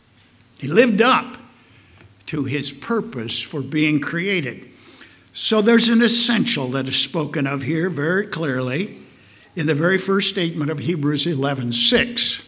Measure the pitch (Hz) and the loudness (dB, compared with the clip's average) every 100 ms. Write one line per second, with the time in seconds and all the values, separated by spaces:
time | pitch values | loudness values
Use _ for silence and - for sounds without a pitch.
0 | _ _ _ _ _ - 131 170 254 196 | _ _ _ _ _ -12 0 4 4 4
1 | 233 214 139 - - _ _ - _ - | 4 2 0 -12 -20 _ _ -20 _ -20
2 | - _ - 151 127 143 - - - 233 | -20 _ -8 -6 -4 -4 -6 -8 -4 -4
3 | - 131 110 - - 156 135 151 156 151 | -4 -8 -6 -6 -6 -8 -4 0 2 2
4 | - 170 190 190 135 107 - - - - | -2 -4 -2 -2 -4 -10 -16 -20 -20 -20
5 | - - _ - - 220 208 233 233 233 | -20 -20 _ -6 0 2 6 6 6 4
6 | 233 233 - 226 170 - 127 135 135 127 | 6 6 4 2 0 -2 -2 -4 -2 -2
7 | - 175 143 156 139 139 131 165 180 143 | -2 -4 -4 -4 -2 -2 -2 -2 -2 -2
8 | 147 185 202 160 160 127 127 135 202 - | -2 -2 -2 -4 -4 -2 -2 -4 -6 -10
9 | - - - - - - 151 147 170 190 | -20 -20 -20 -20 -14 -6 -2 0 2 0
10 | 190 196 190 202 170 165 147 151 123 175 | 0 0 0 -2 -4 -2 -4 -4 -4 -2
11 | 143 147 170 147 139 135 120 117 - 233 | 0 0 0 -2 -2 -2 -2 2 4 4
12 | 123 - - - | 2 0 0 -2